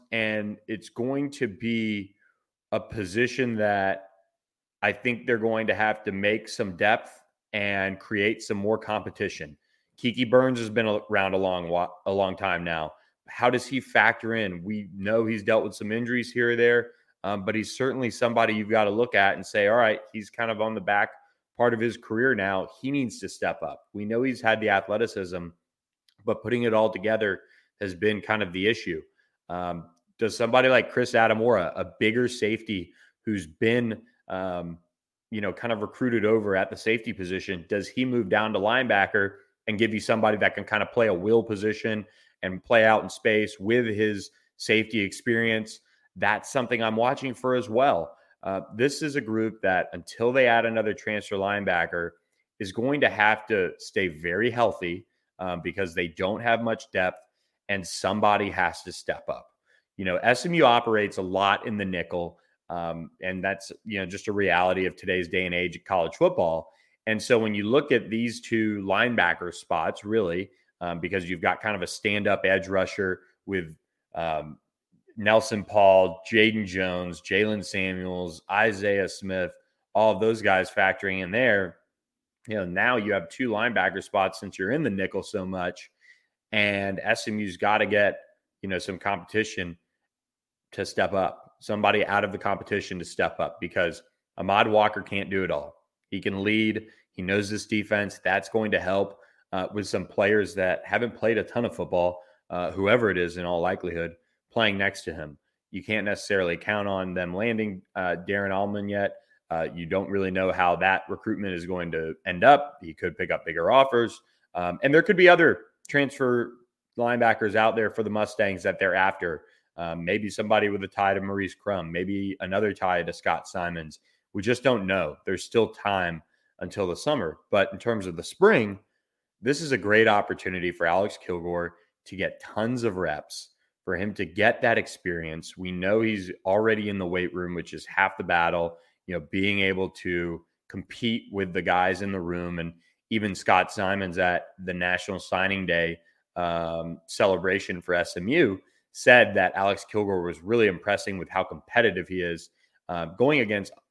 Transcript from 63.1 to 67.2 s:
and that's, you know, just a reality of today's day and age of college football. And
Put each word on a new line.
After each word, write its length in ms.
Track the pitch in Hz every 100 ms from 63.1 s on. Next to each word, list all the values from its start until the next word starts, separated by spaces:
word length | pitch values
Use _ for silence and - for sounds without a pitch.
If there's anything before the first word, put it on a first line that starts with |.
| _
and 200 | 92 92
that's, 300 | 95 98 - -
you 140 | - 101
know, 80 | 92
just 220 | 95 -
a 40 |
reality 540 | 101 98 85 92 92 92
of 80 |
today's 340 | - 95 92 87
day 180 | 95 92
and 80 |
age 200 | 87 90
of 100 | 85
college 300 | - 95 82
football. 560 | - 175 175 85 80 - _ _ _ -
And 140 | 107